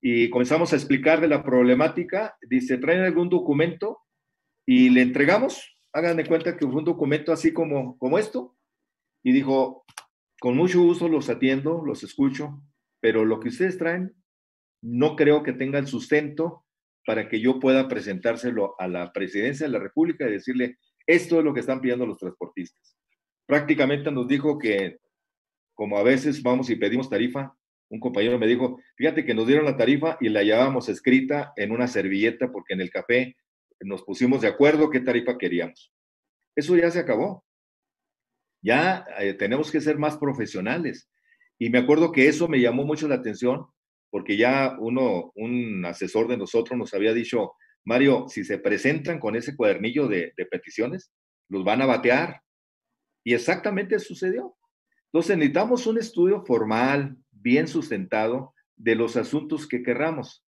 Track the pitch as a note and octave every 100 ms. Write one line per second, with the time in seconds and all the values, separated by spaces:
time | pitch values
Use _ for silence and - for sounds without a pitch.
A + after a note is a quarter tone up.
0 | C3 A#2 A#2 B2 B2 D#3 E3+ D3+ - C3+
1 | D#3 D#3+ D#3+ C#3+ - B2+ B2 B2+ D#3+ F3
2 | F3 F#3 G#3+ - A#2+ B2 B2+ B2+ C#3 F3
3 | F#3 D#3+ F3 F3 - C#3+ E3+ F3 G#3 -
4 | _ _ _ _ _ _ - B2+ B2+ B2+
5 | B2 C3 C#3+ G#3 C4 - - _ _ D3
6 | E3+ E3 D3 E3 E3+ E3 C#3 C3 D#3 E3+
7 | C#3+ D3+ D3+ D#3+ D#3+ D#3 D#3+ C#3+ B2+ -
8 | B2+ E3+ G#3+ B3+ - _ _ _ _ _
9 | _ _ B2+ C3 C#3 C3+ B2+ - _ -
10 | _ _ _ _ B2 B2+ F3+ F3+ F3 E3+
11 | E3+ D#3 - - C3 C3+ C#3+ E3 D3+ -
12 | C3+ - C#3 C3+ D3 C#3+ _ _ _ _
13 | A2+ A2 A2 G#2+ A#2+ - F#3 F3+ E3 F3
14 | F#3 _ _ _ _ _ _ _ A#2 A#2+
15 | D3+ D3+ D3 D3+ D3+ B2+ C3 C#3 C#3 A#2+
16 | - D3+ D3 D3 E3 E3 _ _ _ _
17 | - A2 G#2+ A2 A#2+ C3 C3+ C3 C3 A#2+
18 | G2 F#2+ A#2 A#2 B2+ A#2+ G2 - F#2 F2
19 | F2 - F#2+ G2+ A#2 C#3+ D3+ A#2 G2 -
20 | E3+ D#3+ C3+ G2+ B2+ B2+ B2 - _ _
21 | - E3 - E3 D#3 C3+ A#2+ C3 B2+ B2
22 | A#2+ G2 F#2 - F2+ - F2 _ _ _
23 | _ _ _ _ _ C#3+ D3 D3+ C3+ C#3+
24 | C#3+ C#3 B2 C#3 D3 D3 A2+ G2 F#2+ -
25 | _ _ _ _ _ _ _ - G#2+ G2+
26 | A2 C3 D3+ C3 B2 B2+ A#2+ A2+ G2+ A#2+
27 | C3 E3 E3 C#3+ C3+ _ _ _ _ A2
28 | B2 G2+ A2 A#2+ A2 A#2+ B2+ - _ _
29 | C3+ D3+ B2 A2 A2+ C#3+ D3+ C#3 C3+ C#3
30 | D#3+ - A#2 G#2+ G#2 A2 B2+ C3 - F#2
31 | - C3 C3 D3 C3+ - G#2 A#2 B2 A2+
32 | F#2+ G2 A2 A#2 B2+ G#2 - F#2+ F2+ F#2+
33 | - A#2+ B2+ - _ _ _ _ F#2+ G2
34 | - F#2 B2 C3 A2 F#2+ C#3+ D#3 D#3 C3
35 | B2+ A#2+ A#2+ A#2+ F2+ F2 E2+ - _ _
36 | _ _ _ _ _ - C#3+ F3+ E3+ F3
37 | - A2 F3 F#3+ _ _ _ _ _ _
38 | _ _ _ _ _ _ F#2+ B2 F3 F#3
39 | - G#2 G2+ G2 G2+ C3 D#3 D#3 C#3 D3
40 | D3+ D3+ C#3+ C3 G#2+ F#2 G2 D#3 E3 -
41 | _ _ _ _ _ _ B2 B2 B2+ D3+
42 | E3 C#3 C3+ D3+ E3 C#3+ A#2+ B2 D3 D3+
43 | D3+ C3 B2 G2 B2 C#3 - _ _ _
44 | _ G2 F2 G#2 A#2+ C3+ C3+ C3 A2+ B2+
45 | B2+ F#2 E2+ - A2+ B2 A#2 G2 F2 E2
46 | F#2 A2 A2+ A#2+ F#2+ A2+ A2+ B2+ G#2+ G2
47 | G#2+ A#2 A#2 A#2+ F#2+ - _ _ - A#2+
48 | C#3 B2+ - - F#2+ G2 G2+ G2+ C3 D#3
49 | C#3+ E3 A2+ A2+ B2 C#3+ A2 F2 A2 C3+
50 | C3+ G2 E2 - F2+ - - - A#2+ F#3
51 | - _ _ _ _ G2 F#2 A2+ C3+ A#2
52 | A#2+ B2+ E3 - _ _ _ _ _ _
53 | _ _ - A#2+ C#3 F3+ G#3+ G3 G3 G#3
54 | - F3+ F#3 A3 F#4+ _ _ _ _ _
55 | _ D#3+ E3 F#3 D3 D#3+ G#3+ B3 A3 A3+
56 | - E3+ F3+ G#3 - A#2 G#2+ A2 B2+ C#3+
57 | C#3 C#3 _ _ A2 C3 D#3+ E3 - G2+
58 | F#2 A2 A2 B2+ C#3 _ _ _ A2 A2+
59 | A#2 A#2+ A2+ D3 D3+ D#3 D3+ B2 B2 A#2+
60 | D#3 D#3 - - _